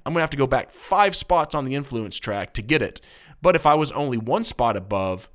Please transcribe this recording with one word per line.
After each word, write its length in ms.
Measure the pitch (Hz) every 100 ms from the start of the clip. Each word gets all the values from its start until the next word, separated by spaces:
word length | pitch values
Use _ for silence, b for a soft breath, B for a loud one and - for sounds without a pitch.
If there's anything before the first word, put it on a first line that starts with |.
| -
I'm 80 |
gonna 80 | 165
have 80 | 156
to 80 | 139
go 100 | 131
back 240 | 131 -
five 440 | - - 190 202 -
spots 380 | - 175 151
on 120 | 156 135
the 100 | 135
influence 420 | 135 117 107 -
track 360 | - 101 90
to 80 | -
get 200 | 107 151
it. 200 | 98 - B B B B
But 140 | 180 175
if 100 | 151
I 100 | 151
was 160 | 147
only 260 | - 143 120
one 280 | 110 180 226
spot 320 | - 120 101
above 500 | 95 98 95 92 -